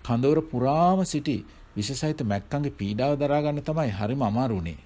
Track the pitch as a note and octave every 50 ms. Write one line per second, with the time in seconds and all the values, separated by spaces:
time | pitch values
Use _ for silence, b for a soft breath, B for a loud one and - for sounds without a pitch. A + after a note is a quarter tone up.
0 | - - A#2+ A#2 B2 C#3 D3+ D#3 D#3 D#3 - B2 A#2+ C3 C#3+ D#3+ E3+ F3+ F#3 F#3+
1 | F#3 - - D3+ - D#3 C#3 G2+ - B B B B B - - G#2 G#2+ C#3 B2+
2 | - D#3 D#3 D3+ C#3 G#2+ G2+ G2+ - - - C#3+ D3 C#3+ - - G2+ G2 G#2 G#2+
3 | B2+ C#3 D3 C#3 C#3+ C#3+ C#3+ D3 D3 D3+ D3 D3 C3+ - D#3 D#3+ D#3 B2 G2+ F#2+
4 | G#2 G#2 B2 C#3 C3+ G#2+ G2+ A#2 B2+ B2+ A2+ F#2+ E2+ E2 E2 - -